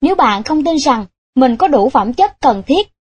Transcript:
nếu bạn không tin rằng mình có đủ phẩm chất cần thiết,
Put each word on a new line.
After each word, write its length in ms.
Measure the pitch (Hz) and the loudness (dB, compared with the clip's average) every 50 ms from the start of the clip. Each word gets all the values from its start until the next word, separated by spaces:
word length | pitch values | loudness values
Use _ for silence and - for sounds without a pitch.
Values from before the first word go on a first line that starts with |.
nếu 140 | 269 330 381 | -2 0 0
bạn 280 | - 294 220 202 202 | 2 0 0 0 -2
không 220 | 214 - 311 311 277 | -4 -4 -2 -2 0
tin 120 | 330 330 | -2 -2
rằng 300 | 302 - 285 247 220 196 - _ _ _ _ _ | 0 0 0 -2 -2 -4 -10 _ _ _ _ _
mình 220 | 254 262 247 233 | 0 2 2 2
có 120 | 220 247 - | 0 0 0
đủ 200 | 294 220 196 262 | 2 2 0 2
phẩm 240 | - 247 196 226 | 0 0 -2 -2
chất 280 | 240 - 381 415 - _ | 0 0 0 -2 0 _
cần 220 | - 269 214 196 190 | 0 0 0 0 -2
thiết, 220 | - 277 381 415 - _ _ _ _ | -2 -2 -2 -2 -4 _ _ _ _